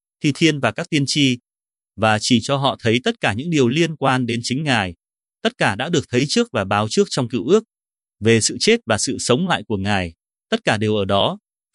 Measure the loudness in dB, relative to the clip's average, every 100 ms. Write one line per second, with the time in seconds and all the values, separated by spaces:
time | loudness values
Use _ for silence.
0 | _ _ -4 2 2 2 -2 -4 -4 -2
1 | 0 2 2 0 _ _ _ _ _ -2
2 | 0 2 2 0 2 -2 -2 -2 0 0
3 | 0 -2 -4 -4 -2 2 2 2 -2 0
4 | -2 0 -2 -4 -4 -4 0 -2 -2 -8
5 | _ _ _ _ -6 -2 -2 -2 -2 -2
6 | 0 -2 0 0 0 -2 0 0 0 0
7 | 0 -2 -4 -4 2 2 0 _ _ _
8 | _ _ 2 4 2 -2 0 0 0 -2
9 | -2 -4 0 0 0 -4 -4 -4 -2 -2
10 | -4 -10 _ _ -6 -4 -2 0 0 0
11 | 2 2 2 -2 _ _ _